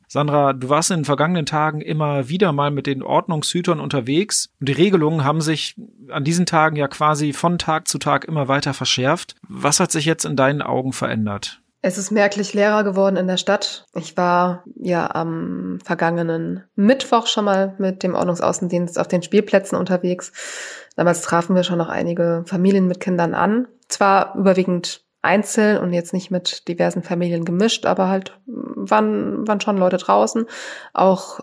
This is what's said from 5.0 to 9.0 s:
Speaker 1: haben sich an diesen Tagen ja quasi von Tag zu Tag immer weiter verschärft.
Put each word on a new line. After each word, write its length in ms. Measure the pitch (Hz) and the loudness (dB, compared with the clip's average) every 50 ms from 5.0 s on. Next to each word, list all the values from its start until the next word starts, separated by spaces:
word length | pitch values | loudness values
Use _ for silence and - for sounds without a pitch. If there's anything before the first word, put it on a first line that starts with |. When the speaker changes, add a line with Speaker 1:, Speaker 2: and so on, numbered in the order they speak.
| 151 151 160 160 139 | 4 2 2 0 0
Speaker 1:
haben 160 | 135 151 160 | 0 0 0
sich 400 | 156 156 160 147 - - - - - - - - 131 135 | 0 0 -2 -2 -4 -8 -10 -14 -18 -20 -20 -20 -16 -10
an 140 | 123 147 139 | -6 -4 -2
diesen 200 | 147 165 175 180 | 0 2 0 0
Tagen 320 | 165 - 160 156 160 156 | 2 2 4 4 4 2
ja 120 | 151 143 135 | 0 -2 -2
quasi 440 | - - 156 151 151 143 151 151 139 | -2 0 2 2 2 2 0 -2 -2
von 240 | - - 170 175 | 0 0 0 0
Tag 320 | 170 - - 156 160 - - | 0 -2 -2 -2 -2 -2 -4
zu 80 | - | -4
Tag 300 | 151 - 151 143 139 - | -4 -2 0 0 0 -2
immer 220 | - 160 151 139 127 | -2 -4 -2 0 0
weiter 260 | 135 143 - 147 131 | 0 0 0 -2 -4
verschärft. 600 | - 131 127 - - | -4 -2 -2 -2 0